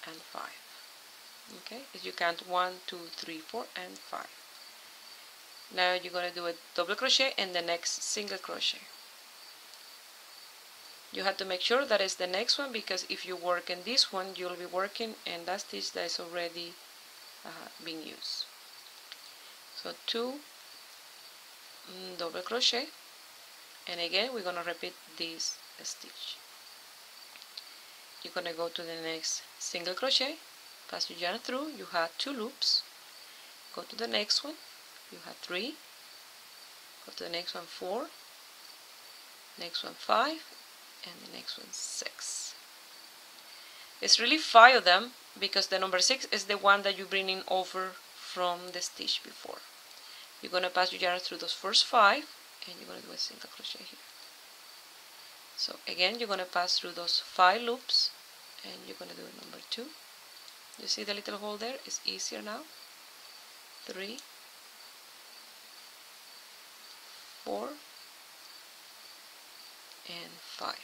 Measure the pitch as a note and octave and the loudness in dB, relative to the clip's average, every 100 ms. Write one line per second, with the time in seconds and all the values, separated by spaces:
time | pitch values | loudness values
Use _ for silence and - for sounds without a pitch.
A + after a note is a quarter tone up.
0 | - D#3+ - - - - - - - - | -10 -12 -10 -8 -8 -10 -16 -16 -16 -18
1 | - - - - - G3 - A3+ C#4 F#3 | -18 -18 -18 -18 -16 -12 -10 -10 -10 -8
2 | F#3 F3+ E3+ E3+ F3+ F3+ F3+ F#3 - F3+ | -8 2 2 2 2 4 4 2 -8 -8
3 | E3+ - - D#3+ D#3 A3+ - F#3 F#3 G3 | -8 -8 -6 -6 -4 -6 -4 -6 -8 -10
4 | - - - - - - - - - - | -6 -6 -6 -12 -16 -16 -16 -16 -16 -16
5 | - - - - - - - F#3 F3+ F3+ | -16 -16 -16 -18 -16 -16 -6 4 6 6
6 | F3+ F3+ F3 F3 F3 E3+ - - F3 G#3 | 2 -2 -2 0 -2 -2 -4 0 2 4
7 | B3+ B3+ C4 - G3 F3 E3+ E3+ - - | 6 8 6 4 2 2 2 2 2 0
8 | - - G#3 F#3+ - F3 - - - - | 0 0 0 -4 -4 0 2 0 -8 -14
9 | - - - - - - - - - - | -16 -16 -16 -16 -16 -16 -16 -16 -16 -16
10 | - - - - - - - - - - | -18 -18 -16 -16 -16 -16 -18 -16 -16 -16
11 | - - G3 F#3+ F#3+ F3+ - A#3+ C#4 G#3 | -10 0 2 2 0 2 6 6 8 6
12 | F#3+ - F3+ F#3 A#3+ - C#4 A3+ - F#3 | 6 2 2 2 4 4 4 -2 0 -2
13 | - F#3+ F3+ F3+ E3+ F3 F3 F3+ F3+ B3+ | -2 -4 -4 -2 2 2 2 -4 2 6
14 | - F#3+ F#3+ F#3 F3+ F3 F3 F3 G3+ - | 6 4 -2 -2 -4 -4 -2 2 2 0
15 | A3+ G#3 - F3 E3+ G3 - G3+ F#3+ F#3 | -4 -2 -4 -4 -2 -2 -2 -4 -2 0
16 | F3 E3+ F3 F3 E3+ E3+ E3+ F3 - - | 0 0 -2 -2 -2 -2 -8 -10 -16 -16
17 | - - - - - E3 - - D#3+ D#3+ | -16 -16 -16 -12 -12 -10 -12 -10 -8 -6
18 | D3+ - - - - - - - - - | -8 -8 -6 -4 -6 -8 -16 -16 -16 -16
19 | - - - - - - - - F3 E3+ | -14 -14 -14 -16 -16 -16 -12 -8 -8 -6
20 | - A3+ B3 C#4+ C#4+ - - - - - | -2 0 0 -4 -10 -18 -16 -16 -16 -16
21 | - - - - - - - - - F#3 | -16 -16 -16 -16 -18 -18 -16 -16 -14 -10
22 | F#3 F3+ E3+ E3+ F3+ A#3 B3+ A#3+ D#4 - | -8 -4 -2 -2 0 4 6 4 0 -8
23 | - - - - - - - - - F3 | -16 -18 -16 -16 -16 -16 -16 -12 -6 -2
24 | E3+ F#3 A#3+ B3 F3+ F3 E3+ E3 F3+ - | 2 4 4 0 -2 -2 -2 -4 -6 -8
25 | - - E3 E3 - - - - E3 - | -14 -6 -6 -2 -4 -4 -12 -8 -8 -8
26 | - - - - - - - - - - | -10 -10 -8 -8 -12 -16 -16 -16 -18 -18
27 | - - - - - - - - - - | -18 -16 -16 -14 -12 -12 -12 -16 -16 -18
28 | - - F3 F3+ F3 E3 E3+ E3+ E3 E3 | -16 -12 -6 -4 -2 -2 -2 -2 -4 -4
29 | D#3+ D#3+ D#3+ - - - - F3+ E3+ F3+ | -2 -2 0 -2 -4 -8 -4 -2 -2 2
30 | C4 C4 C4 D#4+ - - - - - F3 | 6 6 4 0 -10 -16 -18 -18 -8 -2
31 | - E3+ F3 G#3+ - B3+ D#4 B3+ F3+ F3 | -2 0 0 0 -2 -2 -2 -6 0 2
32 | E3 - - C#4 A3 - - - - - | 2 0 -2 0 -4 2 4 4 2 -12
33 | - - - - - - - - E3+ - | -16 -16 -16 -16 -16 -18 -10 -10 -8 -4
34 | A3+ A3 G#3 - C#4+ D#4+ - - - - | 2 2 4 2 2 -8 -12 -16 -16 -16
35 | - F3+ - - - F3 A#3 D#4 - - | -14 -12 -12 -10 -4 -2 -2 -6 -14 -18
36 | - - - - - - - - - - | -18 -18 -18 -18 -18 -18 -18 -18 -18 -16
37 | - - F3 E3+ F3+ F#3 E3+ - F3+ G#3 | -10 -6 -2 -2 -2 -6 -8 -6 -2 -2
38 | E4 - - - - - - - - - | -2 -8 -18 -18 -18 -16 -16 -16 -16 -16
39 | - - - - - - F3 - F3 E3+ | -16 -16 -16 -18 -16 -10 -6 -4 -4 -8
40 | - G#3+ C4+ D#4+ - - - - - - | 4 6 6 0 -8 -16 -16 -18 -18 -14
41 | F3+ F3 B1 - - - - - - - | -12 -12 -10 -10 -8 -8 -8 -6 -4 -4
42 | - - - - - - - - - - | -4 -6 -6 -4 -6 -8 -14 -16 -16 -16
43 | - - - - - - - - - - | -16 -18 -16 -16 -16 -16 -16 -16 -16 -4
44 | G3+ - A#3 D#4 D#4 A#3 A#3 B3+ F3+ F3+ | 8 8 8 4 12 12 12 12 12 10
45 | A#3+ - - - F#3+ G3 F#3 F#3+ F#3+ F#3 | 8 -8 -16 -2 2 2 4 4 4 6
46 | F3+ C4 - G#3+ - G#3 G3 G3+ G3+ F#3 | 8 6 4 0 2 6 10 10 10 2
47 | F#3+ F#3+ F#3+ F#3+ - F#3 F3+ F#3 F#3 F#3 | 2 2 4 0 4 2 4 0 -2 -4
48 | - - - F3+ F3+ F3 F3+ F3 F3 - | -14 -12 -6 2 4 2 -2 -2 -4 -2
49 | - - - - - - - - - - | 0 0 -2 -10 -8 -8 -10 -16 -16 -16
50 | - - - - - F3+ F#3 F#3 F#3 F#3 | -14 -14 -14 -10 0 2 4 4 4 4
51 | F3+ F3+ F3+ F3 E3+ - F#3+ - - B3 | 2 2 -2 -4 -4 -2 6 6 8 12
52 | G3+ C4 D#4 - - - - F3 - F#3 | 12 10 2 -12 -16 -14 -12 -10 -8 -8
53 | - - - - - - - - - - | -8 -4 -4 -4 -12 -8 -8 -6 -8 -12
54 | - - - - - - - - - - | -14 -16 -16 -16 -16 -16 -16 -16 -16 -18
55 | - - - - - - - - - - | -16 -16 -16 -16 -12 -2 -2 -2 -6 4
56 | F3+ A#3 A3+ F#3+ F3+ F3+ F3+ - F3+ E3+ | 4 4 0 0 2 2 4 2 2 -4
57 | F3 - - - F3+ G#3 A#3 B3 - - | 0 0 0 10 10 10 4 0 4 6
58 | - - - - - - F#3+ F#3 F#3 F#3 | 6 0 -16 -16 -16 -14 -12 -10 -10 -10
59 | F3+ F3 F3+ F#3 - - - - C4+ - | -10 -10 -10 -12 -12 -12 -6 -4 -4 -10
60 | - - - - - - - - A3 - | -16 -16 -16 -16 -16 -16 -16 -10 -2 -2
61 | G#3 G3+ G#3 G#3 G#3 G#3 A3+ C4+ - - | 0 -4 -4 -4 -4 -4 -4 -6 -6 -4
62 | - F#3+ - A3+ G#3 A3+ D#4 - - - | -4 -4 -4 -4 -6 -6 -8 -14 -16 -16
63 | - - - - - - - - - F#3 | -18 -18 -16 -16 -16 -18 -18 -14 -10 -8
64 | G3 B3+ - - - - - - - - | -6 -8 -10 -16 -18 -18 -18 -16 -16 -16
65 | - - - - - - - - - - | -18 -18 -16 -16 -16 -16 -16 -16 -16 -18
66 | - - - - - - - - - - | -18 -18 -16 -16 -16 -18 -18 -16 -16 -14
67 | - - - - - G3+ A#3+ D4 - - | -14 -16 -16 -12 -4 -2 -2 -8 -14 -16
68 | - - - - - - - - - - | -16 -18 -18 -18 -16 -16 -16 -18 -18 -16
69 | - - - - - - - - - - | -16 -16 -16 -18 -18 -16 -16 -16 -16 -14
70 | - E3+ E3+ E3+ - - - - | -10 -10 -10 -12 -10 -4 -2 -2